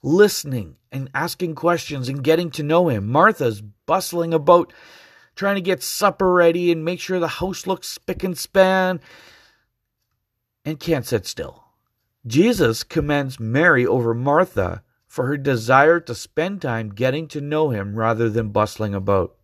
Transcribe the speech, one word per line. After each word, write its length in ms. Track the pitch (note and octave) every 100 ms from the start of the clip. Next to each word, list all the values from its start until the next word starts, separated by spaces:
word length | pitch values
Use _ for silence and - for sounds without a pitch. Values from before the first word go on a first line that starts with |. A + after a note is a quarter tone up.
listening 720 | C3+ E3+ G#3 - D3 B2+ F2+ C2+ _
and 200 | C3+ C3+
asking 440 | C3+ E3 - F3+ D#3
questions 520 | E3 E3+ - C#3+ B2+
and 160 | C#3
getting 260 | C3+ D#3+ F3
to 100 | C#3
know 260 | D3 E3 F3+
him. 180 | A2+ G2+
Martha's 540 | C3+ G3 G#3+ C3 G#2
bustling 720 | G#2+ _ - E3+ F#3 E3+ E3
about, 400 | E3 D3 F3 - - - - - _ _ -
trying 200 | G3 G3+
to 40 |
get 220 | F3+ F3+
supper 500 | - - G#3 - F#3+
ready 400 | F3+ E3+ E3+ F3
and 140 | E3+ D#3+
make 140 | F3+
sure 200 | - F#3
the 80 | E3+
house 380 | - F#3 F3+ -
looks 200 | F#3 -
spick 380 | - - F#3
and 140 | F#3 E3
span, 600 | - G3+ F#3 F#3+ F#3 F#3 - - - - _ _ _ _ _ _ _ _ _ _ _ _
and 160 | - D#3
can't 280 | - D#3 A2+
sit 180 | A2+
still. 400 | - - C#2 - _ _ _ _ _ _ B2
Jesus 580 | A#2+ G#3+ A3 C3+ A2+
commends 560 | - E3 D3 D3 C3+ C3
Mary 460 | A2+ B2 F3 C#3 B2
over 260 | A#2+ A#2
Martha 680 | A#2 C3 D3 F#3 - F#2 F2 _ _ _
for 180 | - C3
her 120 | C#3+
desire 600 | C#3 B2+ A2 B2+ D3+ E3+
to 140 | E3
spend 460 | A#2 - - E3+ G3
time 300 | C#3+ A2+ G#2+
getting 360 | G2+ B2+ C#3 D#3+
to 120 | -
know 300 | C#3+ D3+ D#3
him 240 | A2+ G2
rather 340 | G#2 A2+ A2+ A#2
than 220 | A2 A2
bustling 440 | G#2 G#2+ - G#2+
about. 420 | G2+ F#2+ G2 F2 _